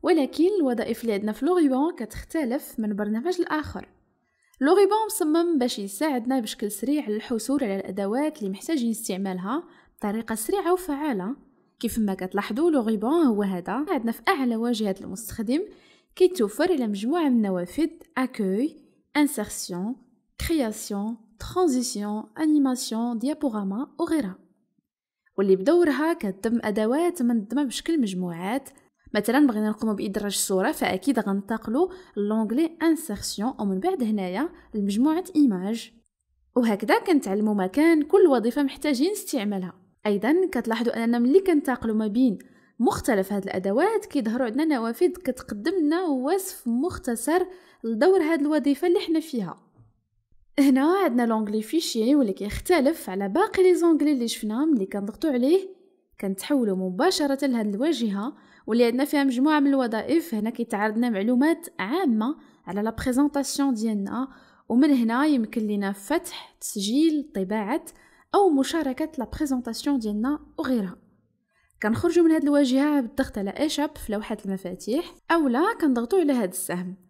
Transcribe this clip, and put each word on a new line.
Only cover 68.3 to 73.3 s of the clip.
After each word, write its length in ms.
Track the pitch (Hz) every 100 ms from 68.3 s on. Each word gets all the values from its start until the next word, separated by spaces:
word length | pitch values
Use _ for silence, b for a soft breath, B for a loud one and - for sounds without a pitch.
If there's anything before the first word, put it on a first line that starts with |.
| 381
أو 140 | 403
مشاركة 600 | 285 262 330 277 247 311 311
لا 120 | 220 -
بريزونطاسيون 640 | 302 262 240 226 - 277
ديالنا 400 | 220 208 240 294 - -
وغيرها. 400 | 302 247 190 - _ _ _ _ _ _ _ _
كنخرجوا 420 | 214 226 349 339 330
من 60 |
هاد 120 | 320
الواجهة 580 | 294 285 277 262 294 294
بالضغط 360 | 233 - 262